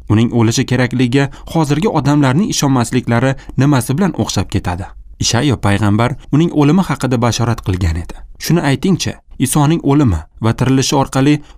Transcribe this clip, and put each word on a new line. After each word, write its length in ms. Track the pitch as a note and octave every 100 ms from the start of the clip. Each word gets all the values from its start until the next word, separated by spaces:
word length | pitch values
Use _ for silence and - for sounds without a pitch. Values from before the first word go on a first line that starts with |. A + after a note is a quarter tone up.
| -
Uning 240 | G#2+ A#2
o'lishi 320 | A#2+ A2+ A#2 B2+
kerakligiga 640 | B2 B2 B2 B2+ C3+ C#3 - -
hozirgi 420 | E3 D3+ D3 G#3+
odamlarning 600 | E3 C3+ D3 C#3 C3 G#3
ishonmasliklari 880 | - D3 C3 A2+ B2+ - A#2 C3 C3 - -
nimasi 400 | C3+ C#3+ A#2 C#3
bilan 160 | G3
o'xshab 360 | - - - F#2
ketadi? 360 | G2 - F2 F#2+ - - -
Ishaya 380 | - A#2 C#3+ A2+
payg'ambar 600 | G2+ G2+ G#2 G#2 A#2+ C#3+ -
uning 180 | C#3+ E3+
o'limi 300 | - C#3+ F3+
haqida 380 | F#3 D3 B2+ B2
bashorat 400 | A#2 G#2+ A#2 A2 -
qilgan 300 | F#2 F2+ D#2+
edi. 200 | F2 - - -
Shuni 220 | - E3
aytingchi, 520 | D3 C3+ F#3 F3+ - - - -
Isoning 420 | A#2+ D#3 C#3+ E3
o'limi 380 | C3 C#3+ C3+ E2 - -
va 120 | A2
tirilishi 440 | A2+ C3 C3+ B2+ C#3+
orqali 420 | C3+ C3+ C3+ D3 -